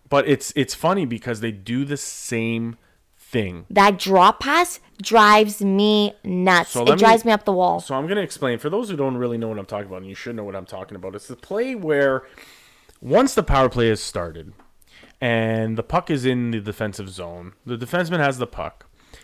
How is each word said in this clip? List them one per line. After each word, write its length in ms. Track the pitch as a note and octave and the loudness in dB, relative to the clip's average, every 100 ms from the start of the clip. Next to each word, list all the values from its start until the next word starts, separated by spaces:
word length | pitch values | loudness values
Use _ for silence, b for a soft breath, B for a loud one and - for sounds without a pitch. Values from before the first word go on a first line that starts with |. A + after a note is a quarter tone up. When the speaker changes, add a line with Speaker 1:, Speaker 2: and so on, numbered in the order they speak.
| - | -2
Speaker 1:
But 160 | C#3 C3 | 0 2
it's, 260 | C3+ - D#3 | 0 0 -4
it's 180 | B2+ | -4
funny 320 | - E3 G3 C3+ | -2 0 0 -2
because 360 | A2+ B2 A2 | -4 -6 -6
they 100 | A2+ | -6
do 320 | G2+ F#2+ B2 | -8 -6 -4
the 140 | C#3 C#3+ | -4 -6
same 800 | - - - A#2 A2+ A2+ A#2 A2+ _ _ _ _ | -8 -12 -6 -4 -2 -4 -6 -10 _ _ _ _
thing. 480 | _ A#2+ G2 F2 - | _ -4 -4 -8 -2
Speaker 2:
That 300 | G3+ G3+ F#3+ | 4 4 4
drop 400 | F#3+ F#3+ F#3+ - | 2 6 6 4
pass 400 | C4+ D#4+ F4 - b - | 0 0 0 -4 b -12
drives 600 | G3 A3+ G#3 G#3+ G#3+ G3+ | 2 6 8 8 4 0
me 520 | G3 G3 G#3 G#3 G#3 - | 0 4 4 4 2 -4
nuts. 480 | F#3+ F3+ F#3 F3+ E3 | -6 0 4 4 2
Speaker 1:
So 100 | B2 | 0
Speaker 2:
It 40 | A#2+ | 2
Speaker 1:
let 80 | E3 | 6
me 40 | |
Speaker 2:
drives 260 | A3+ A3+ A3+ | 6 6 4
me 80 | |
up 100 | G#3 | 0
the 80 | G#3 | 2
wall. 300 | F#3 F3+ E3+ | 2 2 0
Speaker 1:
So 120 | - | -4
I'm 140 | C3+ D#3+ | -4 -2
gonna 140 | G#3 | -4
explain. 360 | E3 - C3+ A#2 | -4 -4 -4 -2
For 120 | D3+ | -4
those 200 | G3+ A3+ | -4 -4
who 60 | D#3 | -4
don't 220 | C3+ B2 | -2 -2
really 200 | B2 A#2 | -4 -4
know 120 | A2+ | -6
what 100 | G#2+ | -8
I'm 60 | G2 | -8
talking 220 | G#2 G2 | -8 -8
about, 100 | F#2 | -12
and 100 | F#2+ | -14
you 80 | F#2+ | -14
should 200 | A#2+ A2+ | -12 -10
know 80 | G2+ | -10
what 100 | F#2+ | -12
I'm 100 | F#2+ | -12
talking 300 | G2 F#2+ G2 | -14 -14 -12
about, 180 | F#2+ | -12
it's 140 | G2+ - | -12 -14
the 80 | B2+ | -18
play 400 | - G3+ B3+ A#3+ | -8 -6 -4 -6
where 480 | D#3+ C#3+ C#3 C3 - b b b b b b b | -2 2 2 0 -6 b b b b b b b
once 320 | A#2+ F#3+ C4+ - | 2 4 4 2
the 80 | |
power 240 | E3+ C#3 C3 | 2 4 2
play 220 | B2 A#2 | 2 2
is 120 | G#2+ | 0
started 520 | - G2+ E2+ D#2+ D#2 - _ _ _ b b b | -4 -8 -8 -12 -18 -20 _ _ _ b b b
and 580 | B2 A#2 A2+ A2+ A2+ A2+ | 0 0 0 -2 -2 -4
the 60 | |
puck 260 | - F3 - | -2 -2 -2
is 160 | D3 B2+ | -2 0
in 260 | B2 A#2+ | 0 -2
the 80 | A2+ | -4
defensive 500 | G#2 - G#2+ G2 F#2+ | -6 -6 -8 -8 -14
zone, 440 | F#2+ F2 F2 F2+ - A#2 | -14 -14 -14 -18 -16 -10
the 120 | A#2 | -10
defenseman 420 | A#2+ F3 E3 F3 | -4 -4 -2 0
has 180 | C#3+ B2+ | 0 0
the 100 | A#2+ | -6
puck. 380 | - D2+ - _ _ b b | -8 -12 -12 _ _ b b